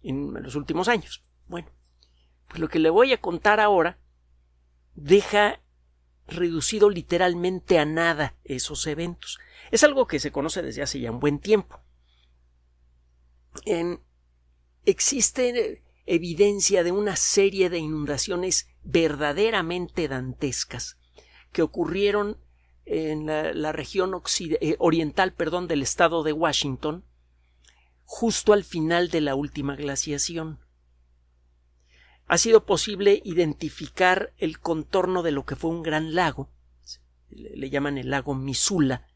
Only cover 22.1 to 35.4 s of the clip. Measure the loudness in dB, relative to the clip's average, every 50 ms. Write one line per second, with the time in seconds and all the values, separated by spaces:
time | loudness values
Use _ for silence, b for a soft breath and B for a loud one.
22.1 | 0 0 -2 -4 -6 -10 -16 _ _ _ _ _ _ _ _ -6 -4 -4 -2 -2
23.1 | -4 -4 -4 -4 -4 -2 -2 -4 -4 -4 -4 -4 -4 -6 -8 -6 -2 -2 -2 -2
24.1 | -4 -6 -4 -4 -4 -4 -2 -4 -4 -2 0 -2 0 2 2 2 2 2 -2 -2
25.1 | 0 0 0 0 -2 -6 -6 -4 -4 -6 -4 -2 -4 -2 -2 -2 0 2 2 2
26.1 | 2 0 -2 -2 -2 0 0 0 0 -2 -4 -4 -6 -6 -6 -6 -6 -8 -14 _
27.1 | _ _ _ _ _ _ _ _ _ _ b b b b b b b _ _ -16
28.1 | -6 -2 0 0 0 2 6 6 6 6 4 -2 -4 -4 0 2 2 2 2 2
29.1 | 0 -2 0 0 -2 -4 -6 -6 -8 -6 -6 -6 -6 -6 -6 -6 -4 -4 -4 -4
30.1 | -4 -4 -4 -4 -4 -6 -8 -8 -12 -14 -20 _ _ _ _ _ _ _ _ _
31.1 | _ _ _ _ _ _ _ _ _ _ _ _ _ _ b b b b b b
32.1 | b b b 0 2 2 4 6 6 6 6 4 0 0 0 -4 -4 2 4 4
33.1 | 4 4 0 -4 0 0 0 0 0 -4 -8 -10 -8 -10 -14 -12 _ 2 4 4
34.1 | 4 2 0 -6 _ _ -6 -6 -6 -6 _ -4 -4 -4 -4 -2 0 0 0 0
35.1 | 0 -2 0 -2 -2 -2